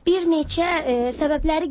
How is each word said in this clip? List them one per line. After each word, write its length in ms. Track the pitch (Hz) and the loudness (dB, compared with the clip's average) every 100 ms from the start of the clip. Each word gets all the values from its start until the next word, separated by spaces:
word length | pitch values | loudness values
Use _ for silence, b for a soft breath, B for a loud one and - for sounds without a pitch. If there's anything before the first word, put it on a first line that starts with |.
| - | 0
bir 220 | 370 339 | 2 2
neçə, 360 | 320 302 - 339 349 269 | 0 0 -2 0 0 0
e, 60 | 247 247 | 0 -2
səbəbləri 560 | 240 202 202 311 311 330 | -2 0 0 0 0 0